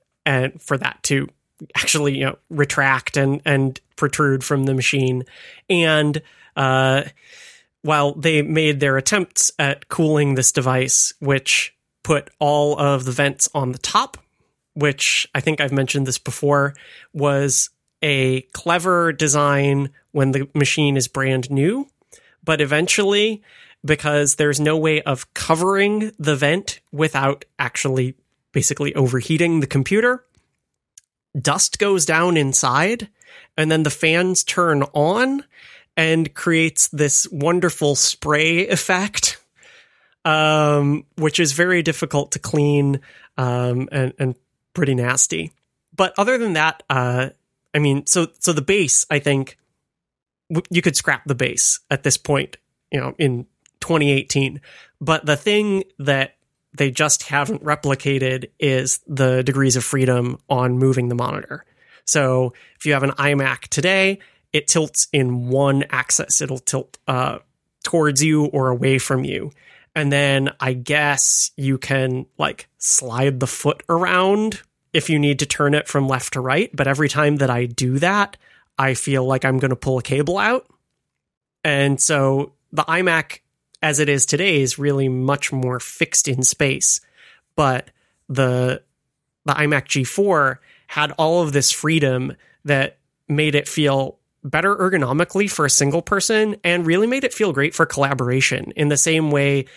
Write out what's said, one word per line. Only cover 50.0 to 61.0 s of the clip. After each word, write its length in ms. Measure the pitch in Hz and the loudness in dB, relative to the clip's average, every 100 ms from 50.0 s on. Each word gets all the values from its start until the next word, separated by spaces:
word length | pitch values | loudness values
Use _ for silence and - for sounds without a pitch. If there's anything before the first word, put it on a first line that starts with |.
| _ _ _ _ - | _ _ _ _ -6
w-, 160 | 170 - | -6 -2
you 120 | 170 | -2
could 140 | - 135 | 0 0
scrap 280 | - 131 147 | 0 -2 -2
the 80 | |
base 460 | 123 127 - - - - | -2 -2 0 -2 -2 -4
at 120 | 139 | -4
this 140 | 143 - | -2 -2
point, 400 | - 139 - - _ _ _ | 0 -2 -4 -12 _ _ _
you 100 | 139 | -6
know, 140 | 131 - | -6 -2
in 280 | 143 123 - _ _ _ | -2 -2 -8 _ _ _
twenty 300 | - 160 143 | -2 0 2
eighteen. 500 | 139 - 139 135 139 - - - - | 0 0 -2 -2 -6 -18 -20 -20 -6
But 260 | 156 160 151 | -2 0 0
the 100 | 143 | 0
thing 480 | 208 208 208 196 - - | 0 0 2 -2 -4 -4
that 380 | 143 135 135 _ _ _ _ - | -2 0 -2 _ _ _ _ -4
they 140 | 139 | -2
just 340 | 123 151 - | 0 0 0
haven't 380 | - 139 139 185 | -2 -2 -2 -4
replicated 840 | 151 147 143 135 139 135 131 131 - - | -4 -2 -2 -2 -2 0 -2 -4 -8 -4
is 400 | 143 131 131 - - | 0 0 0 -4 -4
the 380 | 135 131 127 | 0 2 2
degrees 320 | 127 135 135 123 | 0 2 2 2
of 80 | |
freedom 540 | - 139 127 123 123 135 - | 0 0 2 2 0 -6 -2
on 300 | 131 127 127 | 0 2 2
moving 300 | 135 123 | 2 2